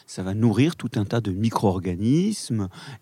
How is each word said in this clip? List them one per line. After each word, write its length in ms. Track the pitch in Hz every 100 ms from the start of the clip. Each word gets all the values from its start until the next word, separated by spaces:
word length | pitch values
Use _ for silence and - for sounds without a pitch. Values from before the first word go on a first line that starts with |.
| -
ça 160 | -
va 100 | 92
nourrir 440 | 101 117 104 151 170
tout 160 | 123
un 100 | 113
tas 160 | 101 117
de 120 | 107
micro-organismes 1400 | 92 113 - 107 95 90 87 107 151 202 208 - 113 90 - - 131